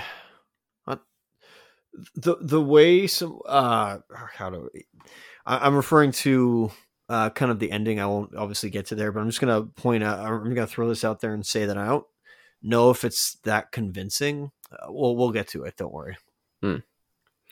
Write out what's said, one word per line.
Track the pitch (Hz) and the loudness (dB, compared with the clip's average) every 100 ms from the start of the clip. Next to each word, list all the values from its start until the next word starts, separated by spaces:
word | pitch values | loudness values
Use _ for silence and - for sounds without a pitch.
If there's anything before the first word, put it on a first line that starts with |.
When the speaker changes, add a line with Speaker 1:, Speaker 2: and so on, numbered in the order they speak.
| - - - _ _ _ _ _ - | -4 -16 -20 _ _ _ _ _ -12
Speaker 1:
uh, | 135 _ _ _ _ _ - _ _ _ - - | -12 _ _ _ _ _ -20 _ _ _ -20 -18
the, | - 170 170 | -4 -2 0
the | 160 156 | 0 0
way | 143 151 160 180 196 | 6 8 10 8 4
some, | - 170 57 - | -2 -6 -10 0
uh, | 139 123 113 104 101 _ 117 117 | 2 4 2 0 -4 _ -20 -18
how | - 95 | -12 -10
do | 92 62 | -10 -14
we, | - - _ - - - - - | -16 -20 _ -20 -20 -20 -18 -4
I, | 127 139 | 0 2
I'm | |
referring | 143 135 156 147 | 2 4 6 6
to, | 127 - 131 123 117 110 - _ _ _ | 2 2 4 4 2 0 -4 _ _ _
uh, | 117 110 | 0 0
kind | - 131 | 0 -2
of | 110 | 0
the | 101 | -2
ending. | 101 107 107 | -2 -2 -2
I | 101 | -2
won't | 101 101 - | -2 -6 -8
obviously | 104 104 107 | -8 -6 -6
get | 98 95 | -8 -8
to | |
there, | 107 107 | -4 -4
but | 104 | -4
I'm | 107 | -4
just | 113 | -2
gonna | 131 110 | 0 0
point | 110 - 123 117 | -2 -6 0 0
out, | 107 101 | 0 -4
I'm | 107 113 110 | -4 -6 -4
gonna | 123 110 | -4 -4
throw | - 117 | -4 -2
this | 110 | -2
out | 113 107 | -4 -4
there | 113 | -6
and | 107 104 | -6 -6
say | 110 104 | -4 -2
that | 101 | -4
I | 104 | -2
don't | 131 - _ _ - _ _ | -4 -4 _ _ -20 _ _
know | 107 120 120 | -2 4 6
if | 123 | 4
it's | 120 - - - | -2 -4 -6 -6
that | - 107 - | -2 -2 -2
convincing. | - 104 92 98 - 143 147 143 _ - | -8 -8 -8 -8 -4 -4 -4 -10 _ -20
Uh, | - - | -18 -14
we'll, | 110 131 120 | -2 0 2
we'll | 123 | 0
get | 110 98 | 0 -6
to | - | -8
it. | 69 - | -12 -10
Don't | 90 | -10
worry. | 76 73 95 _ _ _ _ | -10 -14 -16 _ _ _ _
Speaker 2:
Hmm. | 101 82 - _ _ _ _ _ _ | -6 -6 -8 _ _ _ _ _ _